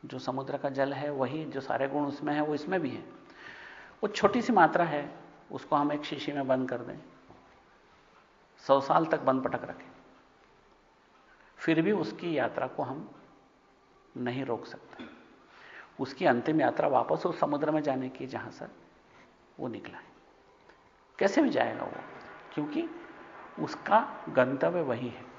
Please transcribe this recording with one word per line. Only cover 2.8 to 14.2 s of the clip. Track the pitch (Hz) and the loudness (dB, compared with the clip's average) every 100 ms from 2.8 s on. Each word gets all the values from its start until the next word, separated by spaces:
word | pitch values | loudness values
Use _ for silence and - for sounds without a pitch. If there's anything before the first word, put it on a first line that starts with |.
भी | 151 | 0
हैं। | 110 - - - - - - - - - - | -4 -10 -16 -20 -20 -18 -16 -18 -18 -20 -4
वो | 208 | -4
छोटी | - 202 240 | 4 4 4
सी | 233 | 4
मात्रा | 220 160 180 170 | 8 8 6 2
है, | 147 143 - - - - | 0 -4 -10 -18 -20 -12
उसको | 135 - 147 | -12 0 2
हम | 147 | 2
एक | 147 | 0
शीशी | - 147 - | -4 -6 -4
में | 143 131 | -4 2
बंद | 131 127 | 2 2
कर | 120 | -4
दें, | 117 - - - - - - - _ - _ - - - _ _ _ _ - | -6 -12 -14 -20 -20 -20 -20 -20 _ -20 _ -20 -20 -20 _ _ _ _ 4
सौ | 139 | 4
साल | 135 160 160 | 6 4 4
तक | 160 | 2
बंद | 131 131 | 4 2
पटक | 131 123 | 2 -4
रखें, | - - - - - - - _ _ _ _ _ _ _ _ _ _ - - - | -6 -12 -16 -20 -20 -20 -20 _ _ _ _ _ _ _ _ _ _ -20 -20 -6
फिर | - 160 | 2 4
भी | 165 | 4
उसकी | 208 156 - 175 151 | 2 0 -4 -4 0
यात्रा | 120 - 127 | 0 0 -4
को | - | -4
हम | 131 131 - - - - - _ _ _ _ _ _ | -6 -6 -10 -16 -20 -20 -20 _ _ _ _ _ _
नहीं | - | -8